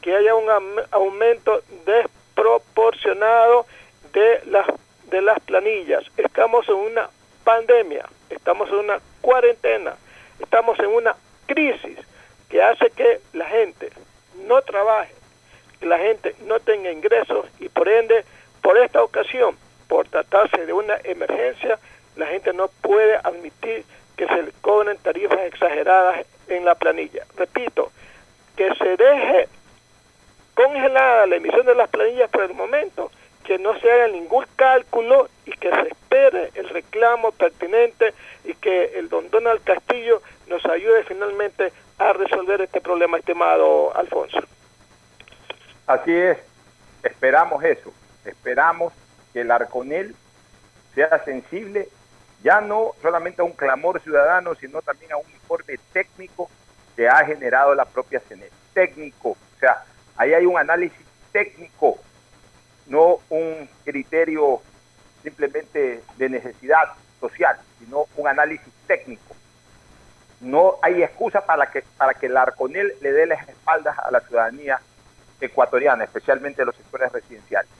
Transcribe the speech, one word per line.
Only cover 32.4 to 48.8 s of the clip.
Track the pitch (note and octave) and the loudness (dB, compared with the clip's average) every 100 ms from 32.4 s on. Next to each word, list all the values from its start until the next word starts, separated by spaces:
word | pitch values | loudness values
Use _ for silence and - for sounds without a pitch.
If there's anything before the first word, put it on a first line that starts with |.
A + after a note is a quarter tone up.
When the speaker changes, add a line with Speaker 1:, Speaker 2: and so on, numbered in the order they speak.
Speaker 1:
el | F#3+ | -4
momento, | F3 F#3+ C#4+ F#4+ - - _ _ _ | -6 -4 -4 -4 -8 -12 _ _ _
que | - F#3 | -6 -4
no | G3 A3 | -4 0
se | A#3 | 4
haga | A#3+ A#3 | 4 2
ningún | F#3 E3+ A#3+ C4+ - | -2 -2 -2 -2 2
cálculo | C4+ C4 - A#3 A3+ C4+ - _ - | 4 4 0 -4 4 4 4 _ -18
y | |
que | - F3+ | -8 -2
se | - - | -2 -2
espere | - _ C4 C4+ F#4 - | -8 _ 4 4 2 -8
el | - F3+ | -10 -10
reclamo | - - G#3+ A#3 A#3 A3+ | -10 -10 0 2 2 -2
pertinente | - F3 - F3 G#3+ A#3 - A3 - - - | -2 -2 -2 -2 0 0 2 -2 -2 -20 -18
y | - | -14
que | - - F3+ F3 - | -6 -2 0 -2 -4
el | E3+ | -6
don | E3+ E3+ | -6 0
Donald | A3 A#3 A3+ | 0 2 -2
Castillo | - F3+ - B3 A#3 A3 - - - | 0 -2 0 -6 0 0 -2 -20 -10
nos | F3 E3+ | -6 -2
ayude | E3+ G#3 A3+ | -2 2 2
finalmente | G#3 F#3+ G#3 G3+ G3+ - F#3+ - _ _ | 2 -8 -8 -6 -8 -4 -6 -6 _ _
a | A3 | 0
resolver | F#3 F#3+ G3 F#3 G3+ | 0 0 -2 -2 -2
este | F#3 F3+ | -2 -6
problema, | F3 F3 E3+ E3+ | -4 -2 0 -2
estimado | - F3 E3+ E3 D#3 D3+ D3+ - | -4 -2 2 4 4 2 0 -2
Alfonso. | F3 D#3+ - - - _ _ _ _ _ _ _ - _ _ - - - - | -4 -4 -6 -8 -10 _ _ _ _ _ _ _ -20 _ _ -20 -20 -20 -2
Speaker 2:
Así | C3 - | -2 0
es, | E3+ F3+ D#3+ - _ _ _ _ _ | 0 0 -2 -6 _ _ _ _ _
esperamos | A#2+ - C3 C#3 E3 D3 | -10 -2 2 2 2 0
eso, | E3 C#3 - _ _ _ | -2 -2 -6 _ _ _
esperamos | G#2 G2 B2+ B2 D#3+ E3+ | -20 -14 -6 0 0 0